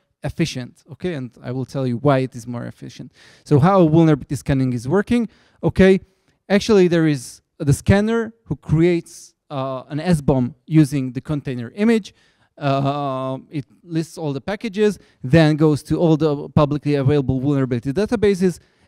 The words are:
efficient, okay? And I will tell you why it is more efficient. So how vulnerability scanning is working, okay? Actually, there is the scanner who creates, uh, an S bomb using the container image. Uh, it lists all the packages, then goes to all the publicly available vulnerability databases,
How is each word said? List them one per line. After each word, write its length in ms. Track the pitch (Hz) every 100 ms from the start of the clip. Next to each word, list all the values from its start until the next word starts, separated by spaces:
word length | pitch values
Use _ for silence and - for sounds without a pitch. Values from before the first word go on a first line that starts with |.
| _ _
efficient, 600 | 143 - 165 131 123 _ -
okay? 220 | 143 185
And 180 | 156 127 -
I 100 | 135
will 140 | 127 127
tell 220 | 143 131
you 80 | 120
why 220 | 147 135
it 160 | 131 123
is 100 | 120
more 200 | 120 120
efficient. 480 | - 135 - 127 _ - _ -
So 140 | 147
how 280 | 160 196 165
vulnerability 480 | 160 165 147 - 139
scanning 380 | - 135 131
is 160 | 123 120
working, 400 | 180 208 240 226 _ _ _
okay? 380 | 170 - 185 190 - _ _ _ -
Actually, 400 | 202 - 208 180
there 180 | 170 160
is 340 | 147 117 - _ -
the 140 | 147
scanner 600 | 143 - 196 214 233 226 -
who 140 | - 151
creates, 760 | - 151 170 170 165 - - _ -
uh, 340 | 143 135 131 -
an 140 | 147
S 180 | 165 170
bomb 360 | 139 135 120 - -
using 480 | 156 147 143 131
the 80 | 127
container 500 | - 151 143 123 117 123
image. 380 | 214 226 196 _ _ _ _ -
Uh, 840 | 143 139 135 143 143 131 131 131 -
it 160 | 151 - _
lists 340 | 170 165 160 -
all 160 | 160
the 80 | 135
packages, 580 | - 208 233 185 214 190 _ _
then 320 | 131 160 156 151
goes 260 | 156 147
to 160 | - 156
all 180 | 170 156
the 320 | - 143 156
publicly 460 | 151 147 147 151 143
available 440 | 135 147 127 131
vulnerability 520 | 135 139 131 123 131
databases, 680 | 139 208 240 208 190 185 165 _ _